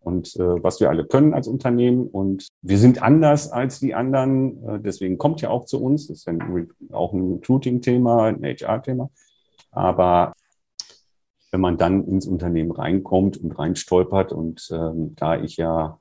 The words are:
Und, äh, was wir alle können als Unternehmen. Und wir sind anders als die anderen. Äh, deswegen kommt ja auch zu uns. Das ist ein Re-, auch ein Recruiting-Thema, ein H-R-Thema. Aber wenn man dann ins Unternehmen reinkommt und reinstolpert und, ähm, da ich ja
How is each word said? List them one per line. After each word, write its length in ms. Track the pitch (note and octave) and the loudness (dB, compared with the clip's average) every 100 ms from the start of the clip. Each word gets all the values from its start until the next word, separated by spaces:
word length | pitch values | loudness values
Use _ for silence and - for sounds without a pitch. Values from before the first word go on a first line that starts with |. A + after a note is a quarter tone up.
| E2+ | -4
Und, 300 | F2+ - - | -6 -6 -2
äh, 260 | F2+ F2 | 0 0
was 160 | F2+ - | -2 2
wir 100 | F2+ | 2
alle 160 | E2 | 2
können 300 | D#2+ C3+ D3+ | 2 4 4
als 140 | C#3 A2+ | 4 -4
Unternehmen. 580 | C3+ B2+ A#2+ B2 B2 - | -4 0 2 2 2 -2
Und 400 | G2 G2 F#2+ - _ | -4 -2 -4 -8 _
wir 160 | - G2 | 0 6
sind 240 | A#2+ B2+ | 6 6
anders 480 | A#2 D#3 D3+ D3 - | 4 6 6 4 0
als 300 | A#2+ C3 - | -4 -4 -4
die 120 | C3+ | -4
anderen. 680 | - C3 C3+ C3 C3+ C3+ - A2 | -2 0 0 2 0 0 -4 -8
Äh, 120 | G#2 | -6
deswegen 380 | G#2 - F#2 F#2 | -6 -4 -4 0
kommt 220 | - E2 | -2 -2
ja 80 | - | -4
auch 140 | B2 | -4
zu 180 | - - | -4 -4
uns. 240 | B2+ D3+ - | 0 -2 -4
Das 120 | D2+ | -14
ist 100 | - | -8
ein 120 | E2 | -6
Re-, 260 | E2 F2+ E2+ _ - | -4 -6 -6 _ -12
auch 200 | - F2+ | -6 -4
ein 200 | G2 F#2 | -2 -4
Recruiting-Thema, 920 | G2 - C3 B2+ B2 B2 B2 A#2+ A#2 A2 | -4 0 0 0 -2 0 2 4 4 2
ein 160 | C#2+ | 0
H-R-Thema. 680 | C#2 - - A2 - B2+ C#3 _ _ _ _ _ _ | -6 -6 -4 -4 -4 -6 -8 _ _ _ _ _ _
Aber 600 | F#2 F#2 F2+ F2+ F2 E2 - _ _ _ - - _ _ _ _ _ _ | -2 0 2 4 4 2 -4 _ _ _ -20 -20 _ _ _ _ _ _
wenn 100 | F#2 | 0
man 160 | F#2 E2 | 0 2
dann 280 | E2+ F#2+ F2 | 2 2 0
ins 200 | F#2+ - | -2 -2
Unternehmen 420 | F2 F2 E2 E2 | -4 -2 -2 -2
reinkommt 680 | - D2+ F#2+ - F#2 F#2+ - | -4 -2 -2 2 2 2 -2
und 220 | E2 D2+ | -10 -4
reinstolpert 760 | D#2 F2 - F2+ F#2 F#2+ F#2 | -4 -4 0 2 2 0 0
und, 360 | E2 E2 E2 - | -4 -8 -10 -10
ähm, 420 | E2 E2 E2 D#2 D#2 | -6 -6 -4 -8 -4
da 200 | E2 E2 | -2 -2
ich 140 | D#2 - | -4 -6
ja 420 | E2 E2 D#2+ D#2+ | -2 -2 -4 -10